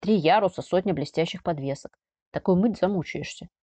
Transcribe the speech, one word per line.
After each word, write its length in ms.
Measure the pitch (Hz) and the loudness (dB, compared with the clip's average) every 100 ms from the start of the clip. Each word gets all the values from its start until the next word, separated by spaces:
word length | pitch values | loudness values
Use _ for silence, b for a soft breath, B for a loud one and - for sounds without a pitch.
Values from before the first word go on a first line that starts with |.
Три 140 | 185 | 2
яруса, 480 | 214 156 202 196 - | 2 4 4 2 -2
сотня 320 | 135 180 190 | -2 0 0
блестящих 480 | 156 139 - 165 180 | -2 -2 -2 -2 -4
подвесок. 560 | - 156 135 139 - _ _ _ _ | -6 -4 -4 -8 -10 _ _ _ _
Такую 280 | - - 180 | -6 2 4
мыть 200 | 226 202 | 4 2
замучаешься. 680 | 185 196 - - 143 - - _ | 0 -2 -4 -8 -10 -12 -18 _